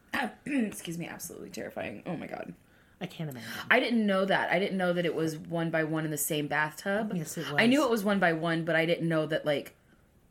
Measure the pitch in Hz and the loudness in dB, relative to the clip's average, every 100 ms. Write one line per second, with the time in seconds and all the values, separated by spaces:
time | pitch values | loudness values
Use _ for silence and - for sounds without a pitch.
0 | - 269 240 - 247 285 214 - - 170 | -8 -4 -4 -6 -4 -2 -2 -4 -8 -8
1 | - - - - - - - - - 104 | -8 -10 -12 -12 -12 -10 -10 -8 -8 -8
2 | - 175 - - - - _ _ _ - | -8 -8 -8 -10 -12 -14 _ _ _ -12
3 | 180 - 156 123 113 - - 233 262 233 | -12 -8 -10 -10 -12 -8 4 4 4 2
4 | 208 190 196 156 110 175 190 190 180 175 | 4 2 4 2 2 2 0 0 0 2
5 | 170 131 160 156 - 165 165 160 156 156 | 0 0 -2 -4 -6 -2 0 0 0 0
6 | 156 147 - 151 147 147 156 - 196 202 | -2 -4 -2 -2 -2 0 -2 -4 -4 -2
7 | 214 175 156 - 139 147 233 277 269 226 | -2 -4 -6 -6 -4 4 6 6 4 2
8 | 196 196 180 160 165 165 165 160 165 170 | 2 4 4 4 2 0 2 2 4 2
9 | 165 160 151 156 151 139 - - _ _ | 2 2 2 0 0 0 -2 -16 _ _
10 | _ _ _ | _ _ _